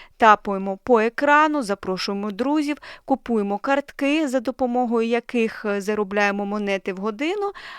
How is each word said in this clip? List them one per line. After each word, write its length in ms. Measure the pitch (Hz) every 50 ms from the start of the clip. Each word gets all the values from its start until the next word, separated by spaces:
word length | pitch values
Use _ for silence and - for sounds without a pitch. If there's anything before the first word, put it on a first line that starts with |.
| - - _
тапуємо 600 | - 240 220 208 - - 208 196 190 196 196 190
по 240 | 196 - - 247 220
екрану, 640 | 214 233 233 - 285 285 294 302 311 311 302 294
запрошуємо 680 | 240 190 - - - 185 185 175 - - 202 202 202 214
друзів, 460 | 196 185 247 277 294 311 294 294 294 - - - - - -
купуємо 540 | - 269 - - - 233 214 202 202 202 202
картки, 720 | - 269 277 277 277 - - - 277 277 294 320 311 269
за 120 | 240 262
допомогою 680 | 226 269 254 - 262 247 240 247 254 226 233 233 226 226
яких, 560 | 233 233 233 - - 240 226 220 - - -
е, 160 | 208 202 202
заробляємо 640 | 185 202 214 208 208 190 202 208 202 202 202 202 202
монети 460 | 202 208 214 208 202 196 190 - 202
в 40 | 185
годину, 560 | 190 196 220 208 214 285 330 392 415 403 403 403 - - - -